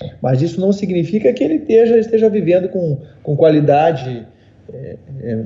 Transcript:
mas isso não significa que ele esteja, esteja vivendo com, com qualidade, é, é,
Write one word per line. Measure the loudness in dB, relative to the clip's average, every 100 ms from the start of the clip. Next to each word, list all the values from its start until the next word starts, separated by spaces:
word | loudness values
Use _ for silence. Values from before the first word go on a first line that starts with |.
| -16 -6
mas | -2 0
isso | 0 0
não | 0
significa | 0 -2 -2 -2 0 0
que | 0
ele | 0
esteja, | -2 2 4 4 4
esteja | 2 2 2
vivendo | 0 0 0 0
com, | -4 -4 -4 -8 -12
com | -4 2
qualidade, | 4 4 4 4 2 0 -6 -10 -12 _ _ _ -20
é, | -16 -16 -16 -16 -12
é, | -8 -6